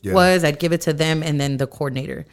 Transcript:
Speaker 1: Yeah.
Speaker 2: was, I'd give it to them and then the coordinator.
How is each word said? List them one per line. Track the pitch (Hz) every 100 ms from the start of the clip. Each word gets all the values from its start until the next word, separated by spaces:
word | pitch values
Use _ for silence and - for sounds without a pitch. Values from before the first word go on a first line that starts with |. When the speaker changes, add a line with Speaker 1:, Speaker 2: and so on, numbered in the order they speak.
Speaker 1:
Yeah. | 101
Speaker 2:
was, | 185 180 185
I'd | 156 147
give | 170
it | 170
to | 165
them | 147 156 160
and | 156 147
then | 139 135
the | 135
coordinator. | - 143 131 135 135 -